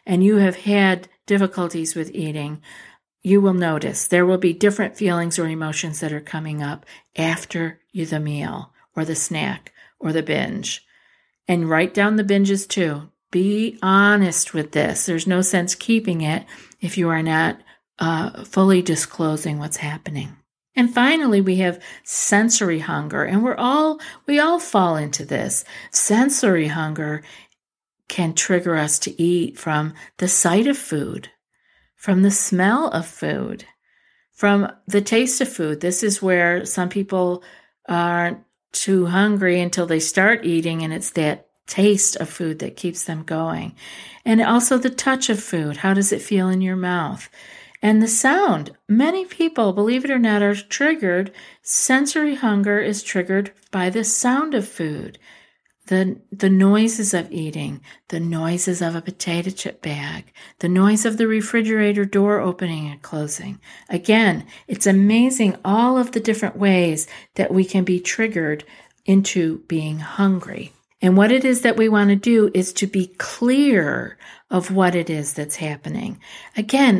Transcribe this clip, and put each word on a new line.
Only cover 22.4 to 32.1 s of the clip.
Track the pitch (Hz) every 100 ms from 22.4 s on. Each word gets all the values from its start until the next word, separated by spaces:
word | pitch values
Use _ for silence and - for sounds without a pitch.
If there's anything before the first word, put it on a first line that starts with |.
| 226 226 190 165
hunger, | 156 156 151 147
and | 147 190
we're | 240 -
all, | 247 285 311 311 - - -
we | 294
all | 311 339
fall | 339 208 180 160
into | 147 -
this. | 156 143 113 - - - -
Sensory | - - 214 269 269 220 175 151
hunger | 156 156 156 151 151 - - - _ _ _ _ _ -
can | - 165
trigger | 160 - 185 180
us | 160 151 -
to | - -
eat | 170 175 165 -
from | - 151 156 156 - -
the | 180
sight | - 175 180 247
of | 277
food, | - 151 139 - - _ _ _ _ _ _
from | _ -